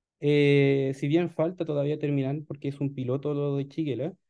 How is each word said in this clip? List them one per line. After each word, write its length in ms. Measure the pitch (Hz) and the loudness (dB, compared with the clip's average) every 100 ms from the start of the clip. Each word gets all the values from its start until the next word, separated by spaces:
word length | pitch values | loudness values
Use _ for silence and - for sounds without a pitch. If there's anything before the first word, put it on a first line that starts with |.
| _ _ | _ _
eh, 720 | 147 147 143 143 139 139 135 135 | 2 4 6 6 4 2 0 -2
si 120 | 147 | 0
bien 220 | 160 170 | 2 0
falta 340 | 165 165 180 | 0 -2 -2
todavía 340 | 160 147 143 151 | -4 -2 -2 -2
terminar, 400 | 147 143 135 147 151 | -2 0 -2 -4 -8
porque 220 | - 143 | -8 -8
es 140 | 139 | -4
un 120 | 139 | -6
piloto 400 | 139 123 135 143 | -4 -4 -4 -2
lo 220 | 143 143 139 | -2 -2 -2
de 100 | 139 | -4
Shigella, 480 | - 156 117 151 190 | -4 -4 -2 -6 -8